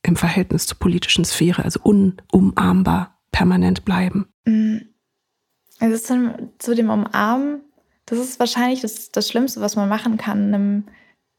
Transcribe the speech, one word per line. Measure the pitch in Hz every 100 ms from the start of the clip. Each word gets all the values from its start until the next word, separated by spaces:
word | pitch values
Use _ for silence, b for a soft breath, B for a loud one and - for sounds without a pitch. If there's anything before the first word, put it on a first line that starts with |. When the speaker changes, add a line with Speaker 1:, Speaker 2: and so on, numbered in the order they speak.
Speaker 1:
im | - 170
Verhältnis | 170 185 185 160 -
zur | -
politischen | 180 175 - - 165
Sphäre, | - 170 175
also | - -
unumarmbar | - 208 190 185 - 196 190 185 185 185 175 170 175 _ _
permanent | - 180 185 180 185 -
bleiben? | 180 185 196 196 _ -
Speaker 2:
Mm. | 220 220 220 - _ _ _ _ _ _ _ _ -
Also | 226 226
zum, | - 254 233 - - -
zu | -
dem | 233 220
Umarmen, | 214 202 - 208 254 285 294 - _ _ _ -
das | 233
ist | 254 -
wahrscheinlich | 240 240 247 254
das, | 226 - -
das | - 208
Schlimmste, | 226 262 240
was | 208 208
man | 196
machen | 214 233 220
kann, | - 202 202
einem, | 202 202 202 208 B B _ _